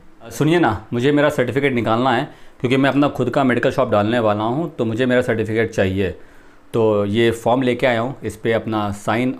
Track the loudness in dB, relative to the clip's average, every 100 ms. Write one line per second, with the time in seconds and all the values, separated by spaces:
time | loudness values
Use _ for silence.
0 | -18 -20 -12 -2 2 2 2 -2 -6 -2
1 | 2 2 2 2 -2 0 0 0 0 0
2 | 0 0 -2 -10 -20 -6 -2 2 2 2
3 | 0 0 -2 0 0 2 0 0 0 2
4 | 2 2 0 0 -2 -2 -4 -4 -4 0
5 | 2 2 2 0 -2 0 -2 0 0 0
6 | -2 -4 -14 -20 -20 -20 -6 0 2 2
7 | 0 2 2 2 0 2 2 0 0 0
8 | -2 -6 -10 -6 -2 -2 -2 -4 -4 -4
9 | -2 -2 -2 -2